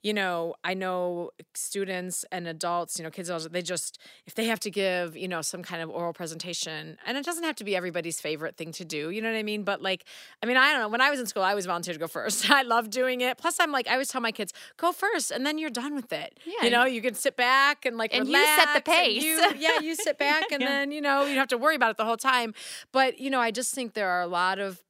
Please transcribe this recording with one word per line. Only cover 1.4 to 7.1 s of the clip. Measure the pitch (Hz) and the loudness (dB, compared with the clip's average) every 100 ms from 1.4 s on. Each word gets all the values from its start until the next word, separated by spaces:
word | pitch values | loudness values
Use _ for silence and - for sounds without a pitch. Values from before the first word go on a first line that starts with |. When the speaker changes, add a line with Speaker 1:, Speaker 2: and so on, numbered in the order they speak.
| - | -16
Speaker 1:
students | - - 202 196 185 180 175 - | -10 -6 -4 -4 -4 -6 -8 -6
and | 185 170 | -8 -6
adults, | 160 175 175 165 - | -4 -2 -2 -2 -6
you | |
know, | 160 | -8
kids, | 156 165 175 160 | -10 -6 -6 -4
they | 170 | -6
just, | 170 175 - - - - - | -4 -4 -6 -10 -20 -20 -14
if | |
they | - 226 | -4 -2
have | 220 | -2
to | 214 | -4
give, | 202 190 180 175 160 | -2 0 0 -4 -6
you | 180 | -6
know, | 175 | -4
some | 156 180 | -6 -8
kind | 175 170 | -10 -8
of | 165 | -6
oral | 156 170 | -4 -6
presentation, | 160 170 160 180 170 - 156 156 156 | -6 -10 -8 -8 -6 -6 -8 -10 -12
and | - | -6